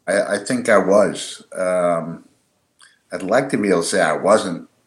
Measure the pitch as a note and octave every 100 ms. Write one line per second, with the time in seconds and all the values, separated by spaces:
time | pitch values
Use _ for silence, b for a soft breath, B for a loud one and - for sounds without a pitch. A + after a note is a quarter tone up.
0 | - G2 - G2+ - B2+ A2+ G2+ F#2 G2+
1 | F#2+ D2 - - - - F#2 F2+ F2 E2+
2 | D#2+ E2+ - _ _ _ _ _ b b
3 | _ F2 F#2 A#2 C#3+ A#2+ G#2 F2 E2+ G2
4 | E2 D2+ F#2 G#2+ F#2+ E2 - _